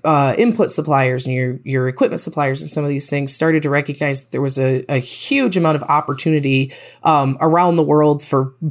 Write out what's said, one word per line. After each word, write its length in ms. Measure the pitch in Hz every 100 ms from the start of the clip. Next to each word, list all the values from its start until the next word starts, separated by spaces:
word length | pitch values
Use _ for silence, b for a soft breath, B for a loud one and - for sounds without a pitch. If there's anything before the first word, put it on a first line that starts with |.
| 160
uh, 280 | 151 139 -
input 340 | 233 202 -
suppliers 540 | - 151 139 131 127 131
and 100 | 127
your, 240 | 127 131 131
your 240 | 135 127
equipment 320 | 131 277 160
suppliers 400 | - 156 139 135
and 100 | 156
some 100 | -
of 80 | 143
these 200 | 143 143
things 240 | 143 139
started 280 | - 160 160
to 80 | 147
recognize 540 | 143 143 139 147 135
that 80 | -
there 100 | 127
was 160 | 139 135
a, 280 | 131 131 -
a 120 | 135
huge 580 | 123 - - 277 247 185
amount 180 | 165 151
of 80 |
opportunity, 880 | 135 147 151 135 165 156 139 135 135 B B B
um, 340 | 160 151 135 135
around 340 | 160 170 180 170
the 80 |
world 400 | 147 151 151 147
for 300 | - 139 135 - 156